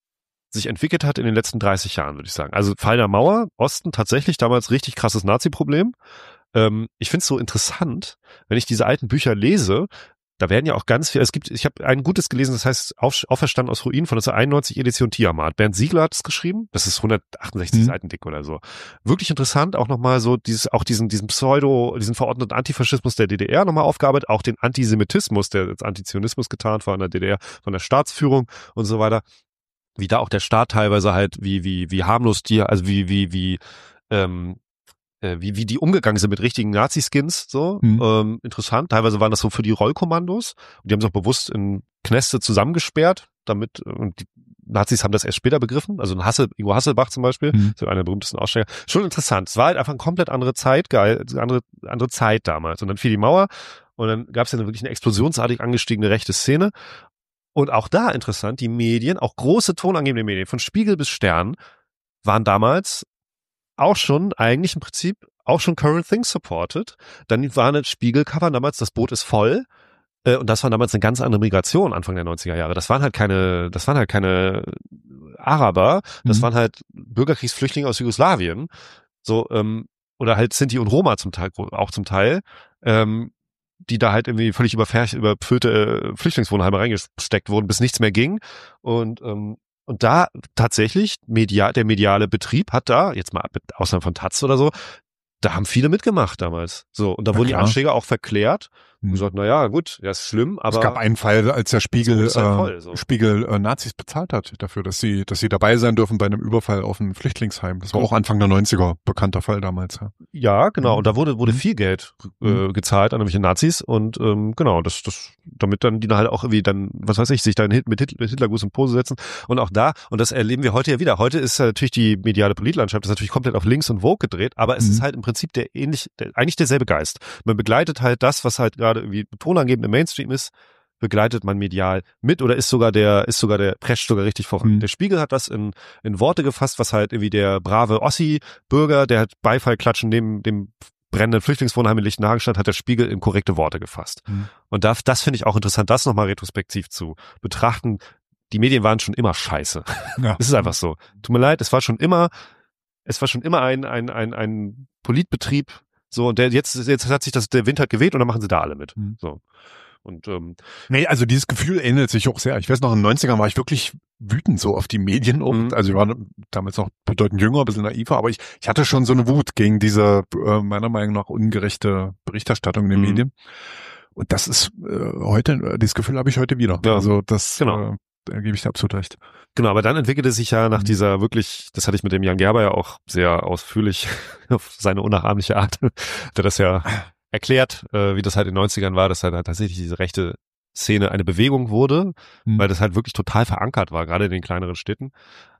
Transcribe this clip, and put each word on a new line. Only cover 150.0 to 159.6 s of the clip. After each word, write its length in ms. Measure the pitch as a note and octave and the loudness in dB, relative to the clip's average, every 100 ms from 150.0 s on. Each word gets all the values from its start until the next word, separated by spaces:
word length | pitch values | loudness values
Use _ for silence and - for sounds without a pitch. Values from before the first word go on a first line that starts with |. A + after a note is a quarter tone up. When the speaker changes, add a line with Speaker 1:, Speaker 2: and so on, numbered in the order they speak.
Speaker 1:
<laughs> 160 | - - | -10 -4
Speaker 2:
Ja. 160 | A#2 G2+ | -2 0
Speaker 1:
Es 80 | A#2+ | 2
ist 60 | |
einfach 200 | B2 E2+ | 2 2
so. 220 | - E2+ D2+ _ G2+ | -2 -4 -6 _ _
Tut 120 | - | 0
mir 60 | A#2+ | 4
leid, 200 | C3+ D#3 | 4 2
es 140 | - | 2
war 80 | C3 | 0
schon 160 | - A2+ | 0 0
immer, 320 | E3 F3 E3+ - - _ _ _ _ _ | 2 4 2 -2 -20 _ _ _ _ _
es 160 | - - | -10 -4
war 80 | C3+ | -4
schon 140 | A#2+ | -2
immer 200 | D#3+ E3+ | -2 0
ein, 220 | B2+ C3 | 2 0
ein, 260 | C3+ A#2+ A#2+ | -4 -6 -6
ein, 240 | A2+ A2+ | -4 -6
ein 540 | A2+ A2 A2 G2+ B2 C3+ _ | -4 -4 -4 -8 -10 -20 _
Politbetrieb, 800 | - C3 F3+ A#2+ - C#3+ - - _ _ _ | 0 0 0 -4 -2 -2 -2 -10 _ _ _
so, 220 | B2 A#2+ | -2 0
und 100 | A2+ | 2
der, 80 | B2+ | 4
jetzt, 280 | B2 - B2+ | 2 0 -4
jetzt 340 | A#2+ C3+ B2 | 0 0 2
hat 140 | C#3 | -2
sich 100 | C3+ | 0
das, 160 | B2+ G#2+ | -4 0
der 160 | B2+ A2+ | 2 2
Wind 120 | D3 | 2
hat 120 | C#3 | 0
geweht 260 | A2 F3 C3 | 2 2 2
und 40 | |
dann 80 | A#2+ | 0
machen 120 | A2+ | 0
sie 80 | G2+ | 0
da 140 | E2+ | 0
alle 140 | D#2 C#2+ | -2 -6
mit. 200 | C#2+ G#2+ | -12 -10
Speaker 2:
Mhm. 220 | G2+ A2 | -10 -8
Speaker 1:
So. 220 | E2 D2 _ _ | -10 -12 _ _